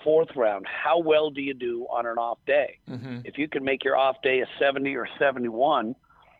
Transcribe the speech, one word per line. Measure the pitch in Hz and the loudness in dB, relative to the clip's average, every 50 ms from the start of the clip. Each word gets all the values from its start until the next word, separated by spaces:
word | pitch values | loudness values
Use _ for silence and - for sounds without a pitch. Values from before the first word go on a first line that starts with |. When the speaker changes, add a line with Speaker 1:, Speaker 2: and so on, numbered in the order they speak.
Speaker 1:
fourth | - 151 156 160 165 160 - | 0 4 4 4 4 2 0
round. | 139 117 107 101 98 95 | 0 2 2 2 0 -4
How | - - - - 147 160 170 | -8 -8 -4 0 2 2 2
well | 165 156 156 151 156 151 | 4 4 4 4 4 2
do | 139 143 | -2 -4
you | 139 139 135 | -6 -6 -6
do | 123 123 120 117 117 123 - | -4 -4 -4 -4 -4 -6 -4
on | 127 120 117 | -4 -2 -2
an | 117 117 117 | -2 -2 -2
off | 117 117 117 - _ | -2 -2 -4 -6 _
day? | - 135 147 131 - - - _ - | 0 2 2 2 0 -4 -12 _ -12
Speaker 2:
Mm-hmm. | 131 120 127 135 123 120 120 | -12 -10 -10 -10 -10 -10 -12
Speaker 1:
If | - - - | -10 -6 -6
you | 151 156 | -6 -4
can | - 147 135 | -4 -4 -2
make | 135 139 127 - | 0 -2 0 0
your | 135 135 | 0 2
off | 131 135 135 131 - | 4 2 2 0 0
day | - 135 131 127 | 0 0 2 2
a | 117 - - - | 0 -2 -2 0
seventy | 147 139 135 139 139 139 139 | 0 2 2 0 -2 -2 -2
or | 123 113 - - - | -4 -6 -8 -2 0
seventy-one, | 147 139 131 131 120 117 110 113 135 156 151 127 110 110 131 - _ _ _ _ _ _ _ | 0 0 2 0 -4 -4 0 2 2 2 4 2 0 -2 -6 -10 _ _ _ _ _ _ _